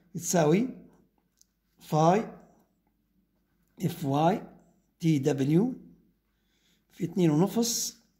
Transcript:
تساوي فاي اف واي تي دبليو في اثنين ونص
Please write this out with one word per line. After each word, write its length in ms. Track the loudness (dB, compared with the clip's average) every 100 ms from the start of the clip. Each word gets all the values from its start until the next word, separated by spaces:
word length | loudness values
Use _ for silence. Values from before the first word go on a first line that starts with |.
| _
تساوي 560 | -12 -2 0 2 2 -2 -8 -20 _ _ _ _ _ _ _ _ _
فاي 460 | -4 2 2 2 -2 -14 -20 _ _ _ _ _ _ _ _ _ _ _ _ -6
اف 240 | -6 -4 -4
واي 360 | 0 0 0 -6 -20 _ _ _ _
تي 200 | 0 2
دبليو 540 | 0 0 0 2 0 -6 -18 -20 _ _ _ _ _ _ _ _ _
في 120 | -10
اثنين 260 | -6 0 2
ونص 680 | 2 2 0 -2 -4 -8 -12 _